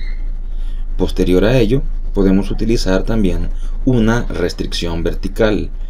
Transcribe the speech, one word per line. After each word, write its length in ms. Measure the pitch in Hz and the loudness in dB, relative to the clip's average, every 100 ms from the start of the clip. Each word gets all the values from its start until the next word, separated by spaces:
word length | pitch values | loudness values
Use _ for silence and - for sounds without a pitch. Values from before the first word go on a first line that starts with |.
| - - - - - - - - - - | -2 -4 -4 -4 -6 -4 -4 -4 -2 0
Posterior 480 | 90 - 92 90 | 0 2 2 4
a 120 | 101 131 | 4 4
ello 260 | 107 131 - - - | 2 2 0 -2 -2
podemos 380 | - 95 95 101 | 2 4 4 0
utilizar 540 | 107 110 117 92 95 | -2 0 0 2 0
también 440 | 95 113 95 85 85 - - - | 2 2 2 2 0 -2 -2 -2
una 400 | - 123 110 120 | 0 2 2 2
restricción 800 | - 82 87 - 85 - 85 82 | 0 -2 -4 -4 -4 -4 -2 -2
vertical 680 | 85 85 - - 110 98 - - - | -2 -2 -4 0 0 0 -2 -6 -6